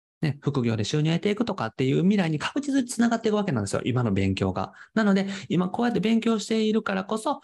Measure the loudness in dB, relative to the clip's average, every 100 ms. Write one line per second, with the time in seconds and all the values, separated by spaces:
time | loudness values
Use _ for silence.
0 | _ -4 -4 -2 -2 0 0 0 0 0
1 | 2 0 0 -2 -2 -2 -4 -2 0 4
2 | 4 4 2 -2 -2 -4 -2 -2 0 0
3 | 0 2 0 0 0 -2 0 -2 0 0
4 | 0 2 0 0 0 -2 -6 -10 -6 0
5 | 2 2 0 -6 -2 0 0 0 -2 0
6 | 2 2 2 -2 0 0 2 0 0 -4
7 | -2 -4 -2 -4